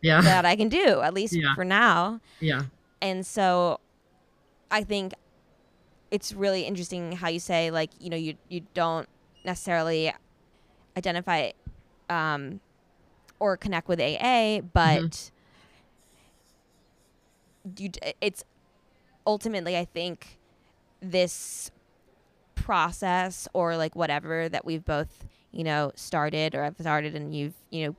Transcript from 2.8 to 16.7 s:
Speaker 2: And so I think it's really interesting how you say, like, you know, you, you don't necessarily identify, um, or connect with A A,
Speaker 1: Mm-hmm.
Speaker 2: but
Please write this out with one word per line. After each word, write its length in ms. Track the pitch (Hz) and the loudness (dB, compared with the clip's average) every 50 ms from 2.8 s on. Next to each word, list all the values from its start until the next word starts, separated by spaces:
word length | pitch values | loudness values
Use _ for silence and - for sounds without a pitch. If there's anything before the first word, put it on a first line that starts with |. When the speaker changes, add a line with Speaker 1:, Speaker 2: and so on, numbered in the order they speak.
| _ _ _ _ | _ _ _ _
Speaker 2:
And 240 | - 196 190 185 190 | -4 -4 -4 -4 -6
so 540 | - - 226 196 185 180 180 175 175 156 - _ _ _ _ _ _ _ _ _ _ _ _ _ _ _ _ _ _ | -6 -2 2 4 4 4 4 4 2 0 -2 _ _ _ _ _ _ _ _ _ _ _ _ _ _ _ _ _ _
I 120 | - 214 208 | -2 -2 0
think 300 | 196 208 202 190 185 - - _ _ _ _ _ _ _ _ _ _ _ _ _ _ _ _ _ _ | 0 -2 -2 -2 -4 -8 -12 _ _ _ _ _ _ _ _ _ _ _ _ _ _ _ _ _ _
it's 220 | - 208 - - 208 | -6 -4 -4 -6 -6
really 300 | 196 196 196 190 190 175 | -2 0 0 0 0 -2
interesting 500 | - 202 180 180 170 185 180 175 165 175 | -4 -4 -6 -6 -6 -6 -8 -6 -8 -8
how 160 | 175 175 170 | -4 -4 -2
you 100 | 165 170 | -2 -4
say, 320 | - - 180 170 165 165 | -4 0 0 0 2 2
like, 200 | 160 165 160 156 - - | 0 -2 -2 -4 -6 -16
you 100 | - 175 | -14 -8
know, 80 | 165 165 | -6 -6
you, 180 | 160 156 156 - _ _ | -6 -6 -8 -10 _ _
you 120 | - 175 160 - _ | -12 -12 -12 -8 _
don't 360 | 180 170 165 165 165 147 - _ _ _ _ _ _ _ | 0 0 0 0 -2 -6 -10 _ _ _ _ _ _ _
necessarily 680 | - 180 175 - - 175 165 160 165 165 160 156 156 - - _ _ _ _ _ _ _ _ _ _ _ _ _ _ _ 185 | -8 -8 -8 -4 -2 0 0 2 0 0 0 0 -2 -4 -6 _ _ _ _ _ _ _ _ _ _ _ _ _ _ _ -6
identify, 540 | 180 190 170 175 180 - 175 160 143 107 - _ _ - - - _ _ _ _ _ _ | -4 -2 -4 -4 -2 0 0 0 0 -2 -6 _ _ -18 -18 -18 _ _ _ _ _ _
um, 520 | 175 170 156 156 151 143 139 135 180 196 _ _ _ _ _ _ _ _ _ _ _ _ _ _ - _ | -2 0 0 0 -2 -2 -6 -8 -12 -14 _ _ _ _ _ _ _ _ _ _ _ _ _ _ -8 _
or 180 | - 208 190 175 | 0 0 0 0
connect 300 | - 208 190 165 - - | -2 -4 -4 -4 0 -2
with 100 | 180 170 | 0 0
A 160 | 139 135 151 - | 0 0 0 0
A, 400 | - 247 254 240 226 214 214 208 - 175 - 180 165 | 0 2 4 4 4 2 0 -2 -4 -2 2 4 6
Speaker 1:
Mm-hmm. 240 | 160 156 - - 165 | 6 6 4 2 -2
Speaker 2:
but 240 | - - - - _ _ _ _ _ - - _ _ _ _ _ _ _ _ _ _ _ _ _ _ _ _ _ _ _ _ _ | -4 -6 -14 -16 _ _ _ _ _ -20 -20 _ _ _ _ _ _ _ _ _ _ _ _ _ _ _ _ _ _ _ _ _